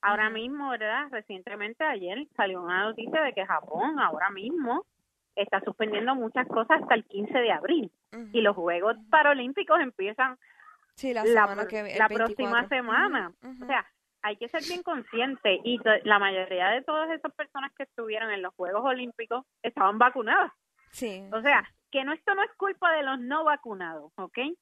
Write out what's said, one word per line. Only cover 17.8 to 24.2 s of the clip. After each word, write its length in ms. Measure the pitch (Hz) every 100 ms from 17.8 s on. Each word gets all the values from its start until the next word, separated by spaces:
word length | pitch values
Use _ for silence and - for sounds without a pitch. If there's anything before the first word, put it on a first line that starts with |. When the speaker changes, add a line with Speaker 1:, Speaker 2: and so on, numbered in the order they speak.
Speaker 1:
estuvieron 480 | 269 - 226 214 226
en 120 | 202
los 120 | 185
Juegos 300 | _ 180 202
Olímpicos 600 | 262 254 247 - 226 240 - _
estaban 360 | 247 294 294 220
vacunadas. 540 | 247 254 220 349 - _ _ _ _
Speaker 2:
Sí, 320 | - 240 190 196
Speaker 1:
O 80 | 214
sea, 220 | 247 254
Speaker 2:
sí. 80 | 196 _ _
Speaker 1:
que 140 | 269
no, 80 | 269
esto 200 | 320 - 392
no 80 |
es 60 | 415 -
culpa 360 | 392 370 359
de 100 | 320
los 160 | 269 262
no 240 | 240 294
vacunados, 720 | 320 285 240 196 175 160 151
¿ok? 200 | -